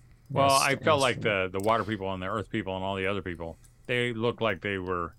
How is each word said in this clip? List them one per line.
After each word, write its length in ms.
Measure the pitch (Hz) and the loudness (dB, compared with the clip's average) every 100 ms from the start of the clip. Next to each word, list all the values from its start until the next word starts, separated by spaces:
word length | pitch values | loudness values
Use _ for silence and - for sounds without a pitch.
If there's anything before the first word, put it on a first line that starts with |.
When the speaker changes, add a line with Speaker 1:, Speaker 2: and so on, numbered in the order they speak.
| - - - | -20 -20 -4
Speaker 1:
Well, 180 | 135 139 | 2 4
Speaker 2:
Yes, 120 | 135 | 4
Speaker 1:
I 140 | 143 127 | 4 2
felt 260 | 160 147 | 2 4
like 160 | 127 110 | 4 2
Speaker 2:
absolutely. 340 | 110 98 95 | 0 2 0
Speaker 1:
the, 80 | 95 | 0
the 60 | 104 | 2
water 180 | 113 | 2
people 300 | 101 104 95 | 0 -4 -4
and 80 | 92 | -4
the 40 | 92 | -4
earth 220 | 110 95 | -4 -4
people 260 | 113 92 92 | -4 -2 -4
and 100 | 95 | -4
all 100 | 98 | -2
the 120 | 95 | -2
other 140 | 101 | -2
people, 340 | 90 82 82 80 - - - | -4 -6 -8 -12 -18 -14 -4
they 260 | 123 120 | -2 0
looked 280 | 110 120 101 | 0 -2 0
like 200 | 113 90 | 0 0
they 160 | 104 95 | -2 -4
were 360 | 90 90 82 | -2 -2 -4